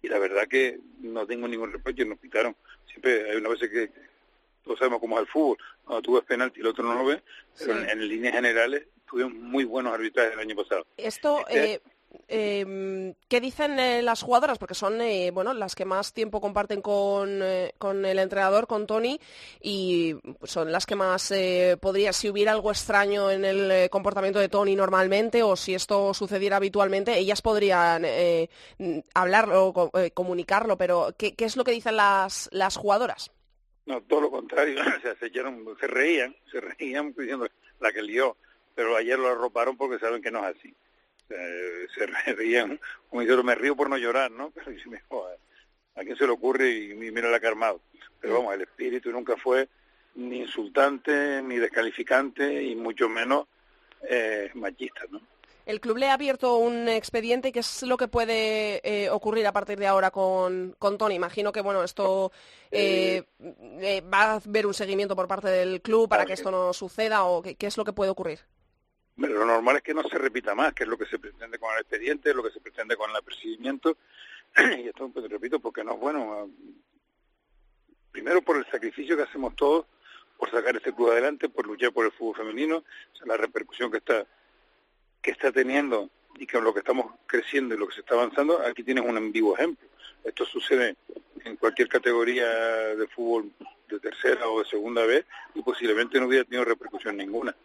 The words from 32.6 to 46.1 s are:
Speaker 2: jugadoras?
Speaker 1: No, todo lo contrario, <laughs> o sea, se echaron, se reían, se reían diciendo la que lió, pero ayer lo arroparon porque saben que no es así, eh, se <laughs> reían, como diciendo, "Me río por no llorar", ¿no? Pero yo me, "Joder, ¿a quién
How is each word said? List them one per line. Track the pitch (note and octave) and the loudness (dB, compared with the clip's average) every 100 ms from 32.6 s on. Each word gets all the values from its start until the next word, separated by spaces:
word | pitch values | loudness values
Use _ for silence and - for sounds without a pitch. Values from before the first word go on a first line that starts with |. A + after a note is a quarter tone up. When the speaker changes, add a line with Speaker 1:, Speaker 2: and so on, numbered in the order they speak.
| F#3+ - | -2 0
Speaker 2:
jugadoras? | G3+ G3+ A#3+ - - _ _ _ _ _ - | 2 2 2 -4 -12 _ _ _ _ _ -8
Speaker 1:
No, | C3 | -8
todo | - D3+ | 0 2
lo | D3 | 2
contrario, | C3+ - - D3+ C#3 | -2 -4 0 0 0
<laughs> | D3+ G3 | -2 -2
o | |
sea, | B2+ G#2 | -4 -8
se | A#2+ | -8
echaron, | B2 C3 B2 A2 G#2 | -6 -6 -10 -14 -8
se | C3+ | -4
reían, | B2 D3 D#3+ B2+ C#3 _ | 0 2 2 0 -6 _
se | B2+ | -10
reían | - - C#3+ C3+ D3 C#3+ | -10 -10 -6 -6 -6 -8
diciendo | B2+ C3+ A#2 _ _ _ | -8 -6 -8 _ _ _
la | A2+ | -2
que | G#2 | -2
lió, | G#2+ A2+ C3 G#2+ _ _ _ - | -2 0 0 -2 _ _ _ -4
pero | A2+ A#2 | 0 2
ayer | A#2 C3 | 2 0
lo | B2+ | 0
arroparon | A#2+ A#2+ A#2 A#2+ B2+ | 0 -2 0 -2 -2
porque | C3+ A#2+ | -4 -4
saben | A2+ A#2 | -4 -4
que | G#2 | -6
no | A2+ G2 | -6 -6
es | E2 | -8
así, | - _ _ _ _ _ _ G2+ | -16 _ _ _ _ _ _ -12
eh, | F2 F2 F2+ F2 F2+ - | -10 -8 -8 -10 -12 -6
se | G#2 | -6
<laughs> | - - G#2 | -4 -4 -2
reían, | A2+ A#2 A2 D3 - - _ | 2 2 0 -6 -12 -18 _
como | B2 | -4
diciendo, | A#2 B2+ | 2 4
"Me | B2 A#2 | 4 2
río | C3+ C#3 | 0 0
por | C#3 | 0
no | C3+ | 0
llorar", | A#2 B2 C3 | 0 0 -2
¿no? | A2+ D3 | -4 -14
Pero | - - | -14 -18
yo | A2 - | -16 -16
me, | A2 _ | -18 _
"Joder, | B2+ F2+ F2+ _ _ _ _ _ - | -10 -10 -14 _ _ _ _ _ -14
¿a | |
quién | F#2+ | -10